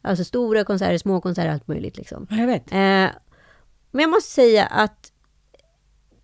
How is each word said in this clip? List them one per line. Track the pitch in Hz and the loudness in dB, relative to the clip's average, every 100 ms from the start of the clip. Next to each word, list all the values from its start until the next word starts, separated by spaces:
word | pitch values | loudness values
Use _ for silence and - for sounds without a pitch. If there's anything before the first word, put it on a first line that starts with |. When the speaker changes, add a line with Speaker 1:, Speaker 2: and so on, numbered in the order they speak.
Speaker 1:
Alltså | - 185 | -4 -4
stora | 175 247 233 220 | -2 -2 0 0
konserter, | 202 190 185 175 | 0 -2 0 -2
små | 196 185 | 0 -2
konserter, | 185 175 165 | -2 -2 -2
allt | 151 - | -4 -6
möjligt | 151 - - | -8 -10 -12
liksom. | - - 185 | -16 -16 -6
Speaker 2:
Ja, | 220 | -2
jag | 240 | 0
vet. | 202 - | -2 -2
Speaker 1:
Eh, | 196 196 196 190 - _ _ _ _ _ _ _ | 0 2 2 0 -4 _ _ _ _ _ _ _
men | 254 | -2
jag | 320 | 0
måste | 370 - | 0 0
säga | - 240 214 - | 4 6 6 2
att | - 214 - - _ _ _ _ _ _ _ _ _ _ _ | 0 -2 -4 -20 _ _ _ _ _ _ _ _ _ _ _